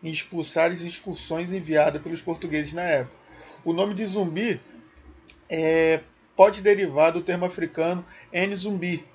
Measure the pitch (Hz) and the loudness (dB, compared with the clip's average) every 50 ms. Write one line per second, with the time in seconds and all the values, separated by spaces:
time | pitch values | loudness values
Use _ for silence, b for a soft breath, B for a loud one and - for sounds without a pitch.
0 | - 160 160 151 - - - 170 156 - - 160 165 170 180 170 170 175 175 - | -10 -8 -8 -8 -10 -8 -8 -8 -6 -4 0 2 2 2 2 -4 -8 -10 -12 -10
1 | - 196 170 - - - 165 165 175 175 185 190 165 156 156 151 147 151 143 147 | -10 -10 -10 -10 -8 -6 -6 -6 -6 -6 -6 -8 -6 0 2 4 4 4 2 -4
2 | - 165 165 156 - 175 165 160 - 165 151 151 147 139 156 170 180 175 160 135 | -8 -8 -10 -8 -8 -8 -8 -8 -6 -4 -4 -4 -4 -4 -6 -6 -2 0 0 0
3 | 127 123 - - B B B B B B B B B 170 165 170 196 208 208 185 | -2 -4 -12 -20 B B B B B B B B B -4 0 0 0 -2 -2 -6
4 | 220 202 185 208 196 170 156 175 220 240 180 127 - - - - - _ _ - | -6 -4 -2 -2 -2 -2 -2 -2 -2 -2 -4 -4 -8 -18 -20 -20 -20 _ _ -20
5 | - - - - _ - - _ _ _ 170 160 160 160 160 165 160 160 160 160 | -20 -20 -20 -20 _ -20 -20 _ _ _ -4 0 2 2 4 4 6 4 4 2
6 | - _ _ _ _ _ _ - 190 208 202 208 190 208 202 196 196 160 135 147 | 0 _ _ _ _ _ _ 8 8 8 8 2 4 4 4 4 2 0 4 4
7 | 156 165 165 175 170 - 180 175 180 180 180 - 165 165 - 160 160 170 180 180 | 4 4 4 0 -4 -4 -4 -2 -2 -4 -4 -6 -8 -6 -4 -2 -2 -2 -2 -4
8 | 175 B B B B B - 175 185 196 202 190 180 214 202 185 165 180 175 156 | -8 B B B B B -2 -2 -2 -2 -2 -6 -6 -4 -4 -4 -2 -4 -4 -4
9 | - - | -6 -14